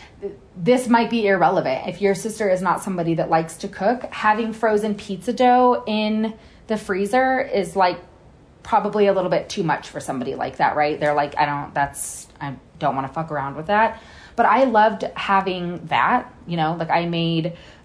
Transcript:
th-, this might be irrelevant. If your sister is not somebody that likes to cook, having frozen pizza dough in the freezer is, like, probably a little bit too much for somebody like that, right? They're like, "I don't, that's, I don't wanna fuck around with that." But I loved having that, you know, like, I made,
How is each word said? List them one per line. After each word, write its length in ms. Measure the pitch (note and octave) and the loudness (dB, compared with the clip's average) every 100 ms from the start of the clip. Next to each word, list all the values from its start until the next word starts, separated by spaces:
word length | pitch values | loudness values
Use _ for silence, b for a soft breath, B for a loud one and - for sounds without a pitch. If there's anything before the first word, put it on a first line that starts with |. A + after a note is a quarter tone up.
| B B | B B
th-, 120 | G3 - - - | -12 -12 -18 -4
this 320 | E3+ B3 B3 | 2 2 4
might 220 | A#3+ G#3+ | 2 2
be 180 | A#3 G3+ | 0 2
irrelevant. 600 | F#3+ E3+ F#3 C#3+ C3 - | 4 4 2 0 -2 -6
If 140 | F3 | -2
your 140 | G3 G3 | 0 0
sister 340 | A3 G#3 G#3 | -4 -2 0
is 120 | F3+ | 0
not 200 | F#3 E3 | 0 -2
somebody 340 | - F#3 E3 E3 | -2 -2 0 0
that 140 | D#3+ | 2
likes 280 | E3 E3 - | 0 0 -6
to 100 | G3+ | -12
cook, 380 | - F#3+ B3 - | -2 0 0 -4
having 400 | - G#3+ G#3+ A3+ | -2 2 2 0
frozen 420 | A3 A3+ G#3 A3 G#3 | -2 0 2 0 -4
pizza 380 | - F#3+ - | -6 -8 -4
dough 500 | A#3+ B3+ B3 B3 A#3+ - | 2 4 6 6 2 0
in 480 | G#3+ G#3+ G#3+ A3 A3 B B - | -2 0 0 -2 -6 B B -6
the 100 | G#3+ | -4
freezer 640 | - F#3 G3+ B3+ C4 C4 | -2 -2 0 2 2 0
is, 340 | - G3+ F3 G3 | -2 -2 -2 2
like, 240 | F3+ F3 - - - - - - | 0 0 -10 -20 -20 -20 -20 -20
probably 440 | - A3 G3 G#3+ G3+ | -2 0 2 2 4
a 60 | |
little 180 | F#3+ F3+ | 4 2
bit 180 | F3 - | 0 -2
too 140 | - | -4
much 260 | E3+ C#3+ - | -2 -2 -6
for 100 | - | -12
somebody 360 | - C3+ B2 B2 | -8 -6 -6 -6
like 220 | C3 C3+ | -6 -2
that, 180 | C#3+ D3 | 0 2
right? 240 | D3 D3+ | 0 0
They're 140 | D3+ | 0
like, 240 | D3 D3 - | 0 0 0
"I 80 | D3 | 0
don't, 280 | C#3+ C#3+ | -2 -4
that's, 540 | D3+ C#3+ - - - - - | -2 -2 -4 -12 -12 -18 -12
I 160 | C#3+ C3 - - | -12 -12 -16 -6
don't 180 | D3 C3 | -2 -2
wanna 120 | C3+ | -4
fuck 240 | - D#3+ | -6 -6
around 240 | D3 C3+ C#3 | -6 -6 -6
with 120 | D#3+ | 0
that." 340 | G#3 A3 - B B B - | 2 2 -2 B B B 2
But 100 | A3+ | 4
I 200 | A3 C4+ | 6 4
loved 380 | A3 G#3+ G3+ - - | 6 4 2 -8 -6
having 720 | - G3 F#3+ F#3 F3 F3 D3+ | 0 0 0 -4 -6 -8 -4
that, 460 | C3 C#3 A#3+ - - - | 0 2 0 -2 -12 -6
you 80 | E3+ | -2
know, 200 | D#3 E3+ | -2 -2
like, 100 | E3 | 0
I 180 | E3 E3+ | 0 0
made, 500 | E3+ E3 E3 E3 E3 B B | -2 0 0 -2 -6 B B